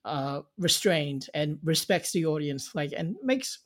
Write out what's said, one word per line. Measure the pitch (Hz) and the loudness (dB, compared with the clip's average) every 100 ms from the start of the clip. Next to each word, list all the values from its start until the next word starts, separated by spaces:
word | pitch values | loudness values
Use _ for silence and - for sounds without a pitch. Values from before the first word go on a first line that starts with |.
| - | -6
uh, | 147 135 143 - - | -2 -2 -4 -8 -2
restrained | 175 - 208 165 147 139 - | 2 4 4 4 2 -4 -4
and | 151 151 151 | -2 -2 0
respects | 156 160 - 180 165 | 0 0 2 2 2
the | 190 160 | 0 2
audience, | 151 147 139 - 170 | 0 -2 -4 -6 -4
like, | 147 - | -4 -2
and | 165 349 | -4 -2
makes, | 262 262 - - | 0 0 -2 -10